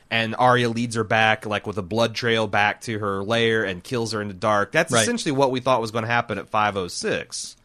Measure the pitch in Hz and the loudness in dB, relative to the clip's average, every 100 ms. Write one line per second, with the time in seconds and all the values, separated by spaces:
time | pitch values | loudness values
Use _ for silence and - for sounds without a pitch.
0 | _ 113 113 110 127 123 120 113 120 113 | _ -2 -2 2 4 4 2 -2 -2 -2
1 | 104 113 110 107 107 101 107 104 85 110 | 0 4 4 2 -2 -4 -4 -6 -4 0
2 | 117 110 117 113 107 104 104 - - 107 | 0 0 0 0 2 2 2 0 -6 -4
3 | 104 98 98 117 113 113 98 90 - 123 | -4 -4 -2 2 2 2 0 -6 -6 -4
4 | 113 107 104 92 107 104 101 156 170 120 | -4 -4 -6 -2 2 2 2 0 2 2
5 | 110 120 - 135 135 127 131 123 113 113 | 2 0 -2 2 2 2 2 2 0 -4
6 | 113 120 117 98 - 110 104 98 90 - | 0 0 0 -6 -2 0 2 0 -6 -6
7 | 220 104 - - - - | -4 -4 -6 -12 -12 -16